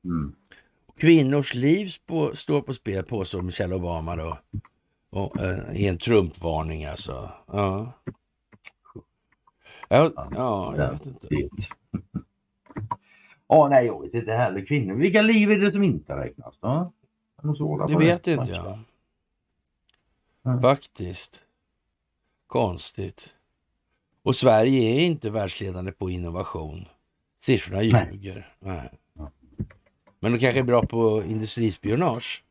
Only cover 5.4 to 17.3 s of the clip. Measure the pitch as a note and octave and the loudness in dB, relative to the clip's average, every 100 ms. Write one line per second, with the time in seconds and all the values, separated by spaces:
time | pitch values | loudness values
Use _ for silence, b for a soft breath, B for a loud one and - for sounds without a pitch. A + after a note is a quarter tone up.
5.4 | F#2+ F#2 - - G2+ F2 - A2+ F2+ - | -4 -4 -6 -2 0 0 4 4 4 -4
6.4 | E2 D#2 D#2+ D#2+ D2 C#2 - B1+ - - | -4 -4 -4 -8 -8 -10 -10 -10 -12 -16
7.4 | - G2+ G2 G2 A2+ - - A2 _ _ | -10 -2 -2 -2 -8 -12 -16 -16 _ _
8.4 | _ - - _ _ A2 - _ _ _ | _ -20 -20 _ _ -20 -20 _ _ _
9.4 | _ _ B B B B2+ D#3+ - C#2 A#2 | _ _ B B B 4 4 0 -10 -4
10.4 | B2 G2+ E2 C#2 C2+ - C#3 C3+ - D2 | -2 -2 -4 -2 -2 -4 -12 -16 -4 -4
11.4 | C#2 - G2 - _ F#2+ - - - _ | -4 -8 -12 -14 _ -12 -10 -12 -12 _
12.4 | _ _ _ - - - b b b b | _ _ _ -12 -10 -10 b b b b
13.4 | _ D#3 C#3+ C3+ A#2+ - C#2+ A#2+ A2+ A2+ | _ 6 8 6 4 -2 -6 -6 -2 0
14.4 | A#2 G2 G2 D3 G#2 G2+ F3+ G3+ G#3+ A3+ | 0 -2 -2 -2 -2 0 2 4 4 4
15.4 | G#3 G#3 G3+ G3+ G3 E2 - C#2 B1+ - | 4 4 2 2 2 0 -4 -8 -8 -12
16.4 | A1+ _ A2 C#3+ F3 _ _ _ _ | -20 _ -4 -2 -4 _ _ _ _